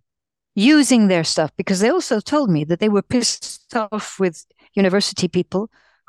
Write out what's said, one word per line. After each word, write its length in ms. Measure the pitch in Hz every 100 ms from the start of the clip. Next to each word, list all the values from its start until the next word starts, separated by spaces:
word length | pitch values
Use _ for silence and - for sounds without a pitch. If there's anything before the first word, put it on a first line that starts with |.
| _ _ _ _ _
using 540 | - 233 302 254 247 202
their 160 | 175
stuff, 280 | 160 - 156 -
because 220 | 185 185
they 100 | 226
also 300 | 359 - 214
told 320 | - 294 254
me 120 | 151 147
that 140 | 170
they 100 | 214
were 120 | 202
pissed 720 | - 247 233 - - - _ 233
off 440 | 214 214 - -
with 260 | 185 165 - _ _ 202
university 520 | 190 196 - - 180
people 440 | 180 - 185 226 _ _ _